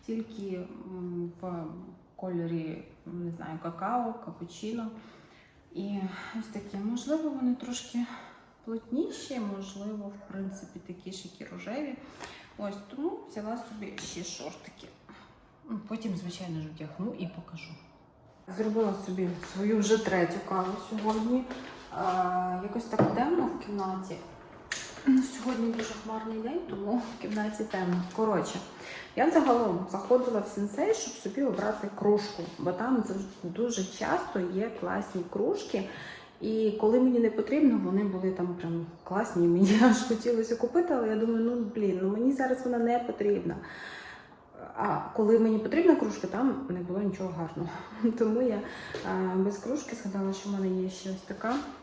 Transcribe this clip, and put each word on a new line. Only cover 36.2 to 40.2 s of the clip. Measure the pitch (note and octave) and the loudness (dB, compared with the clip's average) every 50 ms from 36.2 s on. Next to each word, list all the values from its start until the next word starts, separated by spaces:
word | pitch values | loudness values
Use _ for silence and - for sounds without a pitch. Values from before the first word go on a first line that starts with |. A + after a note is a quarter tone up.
| - - - - | -18 -20 -12 -6
І | - A3 A3 A3 A3 G#3+ G3+ - | -2 0 2 4 2 2 2 4
коли | A3 G#3+ A#3 B3+ | 4 6 6 8
мені | B3+ C4 B3 A#3 | 6 6 6 6
не | A3+ A3 | 4 4
потрібно, | - G#3+ G#3 - C4 D4+ D#4 C4 A3+ G#3 F#3 | 4 2 0 2 4 6 8 8 6 6 2
вони | F3+ F#3+ G3 G#3 | 2 2 2 2
були | G3 F#3 F3+ F#3 F#3 | 2 0 0 0 0
там | F3+ - F3 F3+ F3 F3 | 0 0 -2 -2 -2 -4
прям | - E3 E3+ E3 E3 - - - - | -4 -2 -2 -2 -4 -6 -12 -16 -10
класні, | - F#3 G3+ A3+ - - F3 E3+ E3+ | -2 0 0 0 0 2 4 6 6
мені | E3+ F3+ G3 F#3+ G#3 A3 | 8 8 8 8 8 8
<laughs> | |
аж | A#3+ B3+ A3+ - | 10 8 8 6
хотілося | - - A#3 A3 | 4 0 0 0